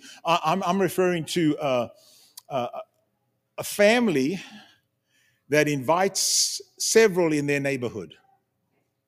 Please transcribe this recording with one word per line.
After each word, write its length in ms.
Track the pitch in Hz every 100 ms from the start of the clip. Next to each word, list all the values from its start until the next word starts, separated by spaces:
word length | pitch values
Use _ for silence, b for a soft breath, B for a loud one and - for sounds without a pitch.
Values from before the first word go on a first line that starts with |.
| B B 165
I, 140 | 170
I'm, 200 | 156 190
I'm 180 | 180 190
referring 440 | 185 - 180 175 147
to, 300 | 175 156 147
uh, 280 | 143 123 110 B B B B B -
uh, 180 | 139 120 - - _ _ _ _ _ _ -
a 40 |
family 800 | - - 208 240 226 143 135 190 B B B B _ _ _ _ _ _ -
that 200 | 147 147
invites 920 | 143 123 170 196 - - - - - - -
several 520 | - 220 220 180 165
in 140 | 147 143
their 140 | 143
neighborhood. 560 | 139 135 117 110 82 - _ _ _ _ _ _ _ _